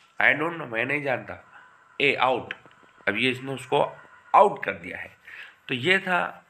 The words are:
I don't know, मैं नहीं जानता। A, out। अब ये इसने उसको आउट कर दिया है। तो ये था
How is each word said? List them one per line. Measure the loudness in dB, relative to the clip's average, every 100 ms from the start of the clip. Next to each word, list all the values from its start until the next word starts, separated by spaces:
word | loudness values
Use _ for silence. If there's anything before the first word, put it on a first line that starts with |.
| _ _
I | 4 4
don't | -2 -4
know, | -6
मैं | -4 -2
नहीं | -2
जानता। | -2 -4 -6 -14 -16 -20 -20 _ _ _
A, | 0 4
out। | 2 0 -4 -14 -16 -20 -20 _ -4
अब | 0
ये | 0
इसने | -2 -8
उसको | -10 0 2 2 -4 -20 -20 2 6
आउट | 6 4 -6
कर |
दिया | -8 -10 -14
है। | -14 -18 -20 -20 -20 _ -8
तो | -4
ये | 0 0
था | 2 -2 -2 -8 _